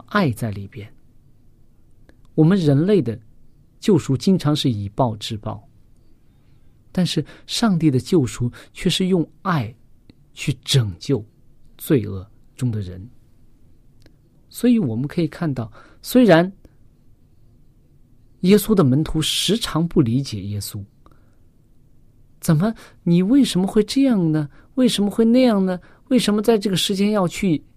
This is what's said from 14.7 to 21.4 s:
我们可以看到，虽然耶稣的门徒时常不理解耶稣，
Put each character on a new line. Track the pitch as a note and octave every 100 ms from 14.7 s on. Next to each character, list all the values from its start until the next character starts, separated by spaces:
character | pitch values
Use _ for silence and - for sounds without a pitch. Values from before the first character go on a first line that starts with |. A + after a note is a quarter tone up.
| A#3
我 | D3+ A2
们 | C#3+
可 | -
以 | D#3+
看 | - E3
到， | C3 A2 - - -
虽 | - B3
然 | A#3+ D#3+ F3+ - - _ - _ _ _ _ _ - _ _ _ _ _ _ _ _ _
耶 | F3+ G#3
稣 | - G#3
的 |
门 | C#3 C3+
徒 | D#3 D#3+
时 | D3 - - A3
常 | - D#3 E3
不 | -
理 | A#2 B2
解 | C#3 A2
耶 | G2 G2+
稣， | - G#2 G2 _ _ - _ _